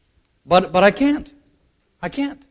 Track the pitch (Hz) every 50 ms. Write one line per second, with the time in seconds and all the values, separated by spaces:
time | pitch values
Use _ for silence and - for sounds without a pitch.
0 | _ _ _ _ _ _ _ _ _ 135 170 185 190 156 160 185 190 202 196 -
1 | 269 285 294 294 - - - _ _ _ _ _ _ _ _ _ _ _ _ _
2 | - 175 - 277 277 285 - - _ _